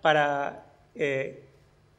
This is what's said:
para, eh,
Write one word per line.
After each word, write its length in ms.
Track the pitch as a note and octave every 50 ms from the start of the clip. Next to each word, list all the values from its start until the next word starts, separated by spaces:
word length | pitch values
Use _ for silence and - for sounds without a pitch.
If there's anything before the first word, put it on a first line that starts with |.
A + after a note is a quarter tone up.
| -
para, 640 | D#3+ D3+ D3+ D3 D3 C#3+ C#3 C#3+ - - - - - _ _ _ _ -
eh, 500 | - D#3 C#3+ C#3 C3+ C3+ - - - - - _ _ _ _ _ _ _ _ _